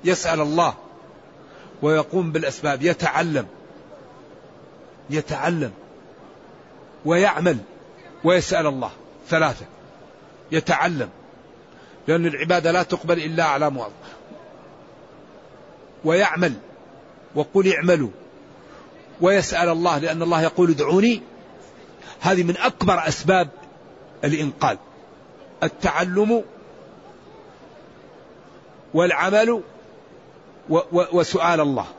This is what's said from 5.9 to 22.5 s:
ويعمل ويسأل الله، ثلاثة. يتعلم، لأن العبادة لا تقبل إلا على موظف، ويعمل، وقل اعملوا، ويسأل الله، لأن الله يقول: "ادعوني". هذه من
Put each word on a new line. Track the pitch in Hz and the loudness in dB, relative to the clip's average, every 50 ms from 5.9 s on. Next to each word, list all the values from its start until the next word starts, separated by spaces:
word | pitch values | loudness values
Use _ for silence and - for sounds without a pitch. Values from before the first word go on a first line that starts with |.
| - - - - - - - - - - - - - - - - - - - - - - - | -20 -20 -20 -20 -20 -20 -20 -20 -20 -20 -20 -20 -20 -20 -20 -20 -20 -20 -20 -20 -20 -10 -4
ويعمل | 147 165 175 196 202 175 151 175 180 151 113 - - - - - - - - - - - - - | 0 2 4 2 2 2 2 0 0 0 0 -6 -12 -20 -20 -20 -20 -20 -20 -20 -20 -20 -2 2
ويسأل | 160 180 180 151 - 185 170 160 | 2 2 2 2 0 -2 0 0
الله، | 151 139 131 120 98 - - - - - - - - | 0 -2 -4 -8 -10 -10 -14 -20 -20 -20 -20 -8 -2
ثلاثة. | 165 160 160 147 120 - - - - - - - - - - - - - - - - - - - | 0 2 2 0 -2 -6 -14 -20 -20 -20 -20 -20 -20 -20 -20 -20 -20 -20 -20 -20 -20 -20 -12 -4
يتعلم، | 151 160 156 - 165 135 151 180 175 143 120 87 - - - - - - - - - - - - - - - - - - - | -4 -2 0 0 0 2 2 -2 -2 -4 -6 -8 -10 -20 -20 -20 -20 -20 -20 -20 -20 -20 -20 -20 -20 -20 -20 -20 -20 -12 -4
لأن | - 160 170 170 | -2 0 0 0
العبادة | 170 147 135 156 165 180 175 156 165 | -2 -2 -4 -2 0 0 2 2 2
لا | 170 180 175 | 0 0 0
تقبل | - 180 170 - 160 175 170 151 | -2 -4 -6 0 -2 -2 0 0
إلا | 160 165 160 165 | -4 -2 0 0
على | 156 139 139 151 147 | 0 0 0 0 -2
موظف، | 135 131 113 104 98 - - - - - - - - - - - - - - - - - - - - - - - - 151 151 - - - - - - - - - - - - - - - - | -2 -4 -10 -12 -14 -18 -20 -20 -20 -20 -20 -20 -20 -20 -20 -20 -20 -20 -20 -20 -20 -20 -20 -20 -20 -20 -20 -20 -20 -20 -20 -20 -20 -20 -20 -20 -20 -20 -20 -20 -20 -20 -20 -20 -20 -6 -2
ويعمل، | 156 165 185 208 180 156 175 180 160 123 101 - - - - - - - - - - - - - - - | 0 2 2 2 0 0 0 -2 -2 -2 -6 -14 -20 -20 -20 -20 -20 -20 -20 -20 -20 -20 -20 -20 -8 -4
وقل | 143 147 - - 196 190 190 180 | -4 -4 0 0 2 2 2 2
اعملوا، | 147 156 180 180 160 135 104 90 - - - - - - - - - - - - - - - - - - - - - | 2 2 2 2 2 2 -4 -6 -14 -20 -20 -20 -20 -20 -20 -20 -20 -20 -20 -20 -20 -20 -20 -20 -20 -20 -20 -6 0
ويسأل | 170 180 196 196 - - 185 170 175 175 | 2 4 4 4 0 0 -2 0 0 0
الله، | 165 165 170 180 160 | 0 0 0 0 0
لأن | 143 151 165 160 165 | 0 -2 -4 -4 -2
الله | 165 170 170 160 | -2 0 0 2
يقول: | 160 160 - - 180 170 | 0 0 2 2 2 2
"ادعوني". | 160 139 147 135 170 185 208 240 240 202 - - - - - - - - - - - - - - - - - - - - | 4 2 2 2 2 4 4 4 2 0 -6 -16 -20 -20 -20 -20 -20 -20 -20 -20 -20 -20 -20 -20 -20 -20 -20 -20 -18 -4
هذه | - 175 196 180 175 | 0 0 2 2 2
من | 170 | 0